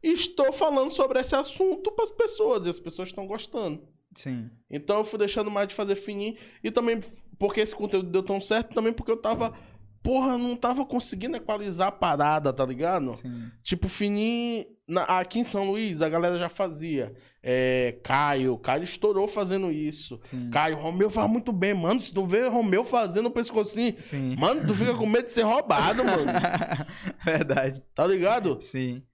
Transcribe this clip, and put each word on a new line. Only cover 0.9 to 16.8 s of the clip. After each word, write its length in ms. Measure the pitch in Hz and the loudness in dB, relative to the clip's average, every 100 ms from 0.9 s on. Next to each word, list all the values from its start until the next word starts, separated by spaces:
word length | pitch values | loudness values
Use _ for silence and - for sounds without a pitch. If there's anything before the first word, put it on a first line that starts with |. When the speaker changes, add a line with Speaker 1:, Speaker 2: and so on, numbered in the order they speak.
| 320 269 254 | 0 2 2
Speaker 1:
esse 160 | 262 262 | 2 0
assunto 560 | 294 - 381 370 392 | 0 0 2 2 -2
pras 180 | 440 440 | -2 -2
pessoas, 540 | - 440 - 427 220 175 | 0 -2 2 2 2 0
e 40 | |
as 100 | 170 | -4
pessoas 320 | 170 160 185 | -10 -10 -10
tão 160 | - 196 | -10 -10
gostando. 560 | 220 - 269 196 151 - _ _ - | -10 -8 -6 -6 -6 -12 _ _ -14
Speaker 2:
Sim. 340 | 135 127 110 - _ | -8 -8 -8 -16 _
Speaker 1:
Então 300 | 143 147 208 | -10 0 0
eu 40 | 214 | 0
fui 140 | 220 | 0
deixando 320 | 202 208 208 | 0 0 -2
mais 160 | 208 202 | 0 -2
de 80 | - | -2
fazer 200 | 202 196 | -2 -2
fininho. 400 | - 202 208 226 - - | -2 -4 -4 -6 -16 -8
E 80 | 220 | 0
também 280 | 226 233 233 - - - - | 2 2 0 -4 -16 -20 0
porque 220 | 202 208 | 0 2
esse 160 | 214 - | 0 0
conteúdo 340 | 208 196 185 | 0 0 2
deu 140 | 180 | 0
tão 160 | 190 196 | 2 -2
certo, 340 | 190 220 233 | 2 0 0
também 200 | - 220 | 0 0
porque 180 | 233 226 | 0 -2
eu 60 | 226 | 0
tava, 360 | 220 226 226 - - - - - | 0 0 -2 -4 -20 -20 -20 -6
porra, 360 | - 262 262 247 | 0 2 2 2
não 180 | 247 240 | 0 0
tava 300 | 240 254 269 | 0 0 0
conseguindo 500 | 247 - 190 233 240 | -2 -2 -6 -6 -6
equalizar 540 | - 208 202 170 190 | -4 -4 -4 0 0
a 20 | |
parada, 640 | 196 175 147 147 156 143 | 2 0 4 4 4 0
tá 120 | 127 131 | 0 -2
ligado? 480 | 127 165 185 131 | 0 0 0 -2
Speaker 2:
Sim. 380 | 113 127 120 117 - | -6 -10 -10 -12 -12
Speaker 1:
Tipo, 260 | - 180 190 | -6 -2 -2
fininho, 760 | - 208 208 220 233 240 233 - - - | -2 0 2 0 0 -2 -4 -8 -18 -2
na, 160 | 175 - 185 | -2 2 0
aqui 200 | 180 226 | 0 -2
em 40 | |
São 260 | 233 202 196 | -2 0 0
Luís, 320 | 202 220 160 | 0 -2 0
a 60 | 160 | 0
galera 280 | 160 175 175 | 2 0 0
já 80 | 170 | -4
fazia. 680 | - 190 151 | -2 -4 -4